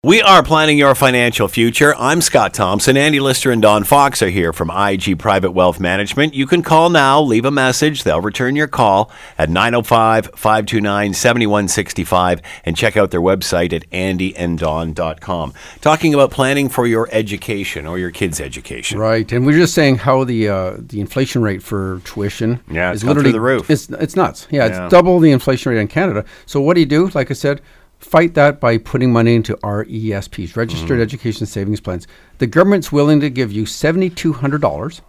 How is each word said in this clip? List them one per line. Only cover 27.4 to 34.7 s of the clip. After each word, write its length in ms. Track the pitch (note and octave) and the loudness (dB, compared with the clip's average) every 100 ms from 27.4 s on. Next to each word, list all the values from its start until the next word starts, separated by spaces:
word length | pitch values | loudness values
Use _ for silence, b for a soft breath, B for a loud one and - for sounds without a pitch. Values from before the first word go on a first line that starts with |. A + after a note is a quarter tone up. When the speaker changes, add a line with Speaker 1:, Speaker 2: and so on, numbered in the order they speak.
| C#3+ C#3+ b b b _ | -2 -4 b b b _
Speaker 2:
fight 360 | - E3 E3+ | 0 2 2
that 260 | E3+ C#3+ C#3+ | 4 2 2
by 160 | B2 A#2 | 0 0
putting 340 | - C3+ B2+ | -2 0 2
money 240 | A#2 A#2 | 4 4
into 240 | A#2 A2 G#2+ | 2 0 -6
R 240 | G#2 G2+ A2 | -6 -6 -6
E 240 | A2 A2 | -8 -6
S 160 | G2 - | -6 -8
Ps, 260 | - E2+ | -12 -10
Registered 440 | - A#2 E2 E2 B2 | -6 -6 -6 -4 -2
Speaker 1:
Mm. 40 | |
Speaker 2:
Education 440 | A2+ A#2 A#2+ G#2 G#2+ | -2 -4 -8 -6 -8
Savings 340 | - G2 G#2 | -6 -4 -4
Plans. 260 | - F2+ - b b b | -6 -10 -10 b b b
The 80 | B2 | -2
government's 460 | C#3+ F#3+ G3+ C#3+ | 2 4 2 0
willing 280 | C#3+ D3 D3+ | 0 4 2
to 100 | C#3+ | 2
give 200 | B2+ A#2+ | -2 -4
you 120 | G2+ | -4
seventy-two 720 | G#2+ - D3 E3+ F#3 F3 E3 | -6 -4 -2 0 -4 -2 -4
hundred 260 | B2+ C#3 D3 | -2 -4 -2
dollars 400 | C#3 | -2